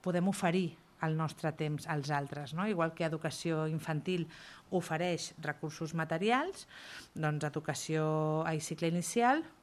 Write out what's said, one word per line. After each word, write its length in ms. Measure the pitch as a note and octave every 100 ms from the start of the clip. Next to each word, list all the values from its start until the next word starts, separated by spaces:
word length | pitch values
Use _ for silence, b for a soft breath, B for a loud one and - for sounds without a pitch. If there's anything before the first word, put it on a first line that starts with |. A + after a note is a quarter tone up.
podem 240 | F#3 F3 F#3
oferir 480 | F#3+ F3+ F3+ F3+ - - - D#3+
el 100 | D#3+
nostre 360 | D#3 - D#3+
temps 360 | D#3 D3+ D3 -
als 220 | D3+ C#3
altres, 420 | D3 C#3 D3 C#3+
no? 160 | D#3 G#3
Igual 240 | F#3 E3
que 140 | D#3+ E3
educació 600 | D#3 D#3 - E3+ D#3+ D#3
infantil 640 | D#3+ D#3+ D#3 F#3 F3+ E3 B B B -
ofereix 640 | F#3 E3 D#3+ F3+ E3 - -
recursos 540 | D#3 D3 D#3 - D#3+
materials, 760 | E3 D#3+ E3 G#3 B3 E4+ F#4+ - B B B B
doncs 300 | - D#3 D3+
educació, 1000 | D3+ D3+ D#3 C#3+ - D#3 D#3 D#3 D#3 D#3
ai, 160 | E3 D#3
cicle 280 | D#3 D#3 E3
inicial 540 | F3 E3+ A#3+ A#3+ D4 D#4+ -